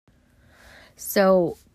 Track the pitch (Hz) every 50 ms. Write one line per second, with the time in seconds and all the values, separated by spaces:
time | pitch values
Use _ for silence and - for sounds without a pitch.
0 | _ _ _ _ _ _ _ _ _ _ _ _ - - - - - _ _ -
1 | - - - 208 196 190 190 185 170 151 151 - _ _